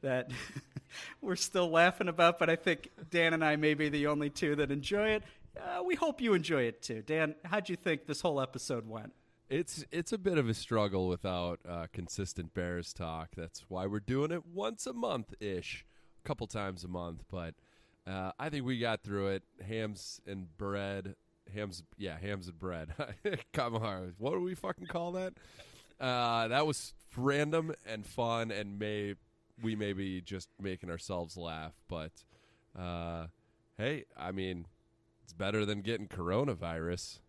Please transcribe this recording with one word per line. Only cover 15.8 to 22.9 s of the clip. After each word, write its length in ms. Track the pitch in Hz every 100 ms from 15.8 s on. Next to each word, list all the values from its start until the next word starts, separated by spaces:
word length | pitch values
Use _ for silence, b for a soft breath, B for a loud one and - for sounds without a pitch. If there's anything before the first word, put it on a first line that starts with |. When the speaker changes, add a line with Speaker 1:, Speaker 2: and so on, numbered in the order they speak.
| - b b b
Speaker 2:
a 20 | -
couple 180 | 143 110
times 360 | 113 98 90
a 60 | 90
month. 340 | 90 87 82 -
But, 240 | 95 82 - b b b b -
uh, 260 | 95 92 -
I 100 | 147
think 160 | 147
we 140 | 127 127
got 240 | 117 107
through 260 | 104 101 98
it. 140 | 98 - -
Hams 560 | 98 113 107 101 - - -
and 300 | 98 90 80
Bread. 580 | 101 101 98 98 95 - _ _ -
Hams, 300 | 98 104 85 78 -
yeah, 180 | 98 80
Hams 300 | 95 101 87
and 100 | 82
Bread. 360 | 92 85 78